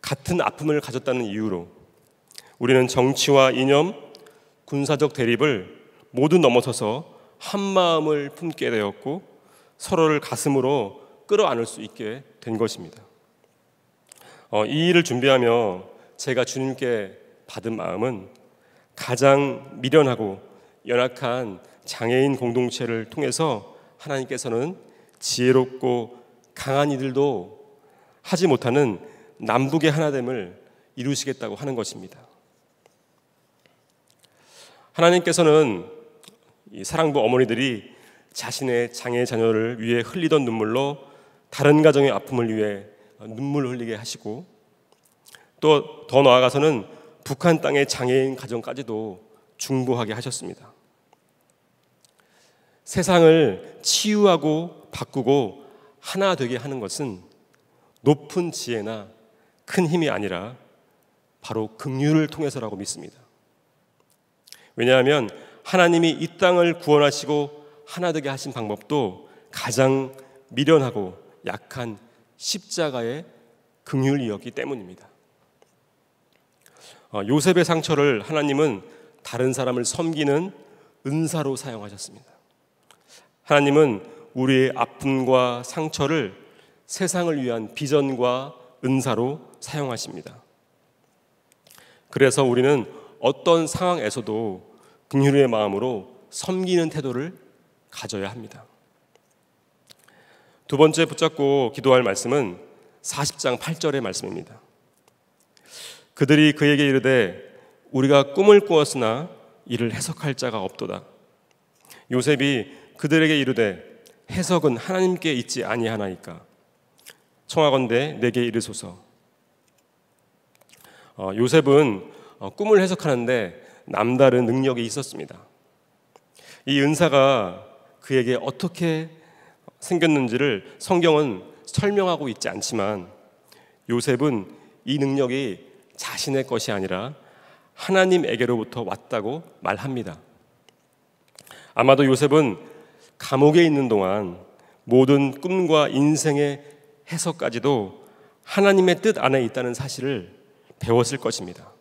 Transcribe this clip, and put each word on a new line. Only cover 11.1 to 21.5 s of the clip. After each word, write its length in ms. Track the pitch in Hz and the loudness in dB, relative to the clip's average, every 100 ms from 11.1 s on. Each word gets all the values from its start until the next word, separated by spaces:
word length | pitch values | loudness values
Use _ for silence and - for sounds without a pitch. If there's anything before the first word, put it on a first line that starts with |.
| _ _ | _ _
끌어안을 400 | 208 190 120 117 | 0 0 -2 -6
수 160 | - | -10
있게 400 | 107 - 110 123 143 _ | -16 -12 -12 -12 -16 _
된 160 | - 113 | -8 -4
것입니다. 460 | 113 - 85 - - _ _ _ _ _ _ _ _ _ _ - - - _ | -4 -4 -16 -20 -20 _ _ _ _ _ _ _ _ _ _ -20 -20 -20 _
어, 160 | 107 | -4
이 240 | 107 147 170 | -2 0 2
일을 160 | 175 | 2
준비하며 800 | 165 123 135 131 120 117 110 90 - - _ _ | 2 0 4 4 4 2 0 -4 -12 -20 _ _
제가 300 | - 127 120 | -6 -2 -2
주님께 680 | 131 131 131 127 113 98 - _ _ - | -4 -6 -4 -4 -4 -6 -14 _ _ -18
받은 300 | - 113 113 | -12 -8 -8
마음은 540 | 87 87 123 110 92 _ _ _ _ _ _ - | -6 -4 -4 -6 -14 _ _ _ _ _ _ -16
가장 720 | - 123 139 139 143 120 - - | -8 2 4 6 2 -4 -14 -10
미련하고 580 | 127 156 139 113 107 98 - - _ _ - | 2 4 4 2 -4 -8 -16 -20 _ _ -4
연약한 760 | 120 127 127 131 123 117 | 0 0 -4 -6 -4 -6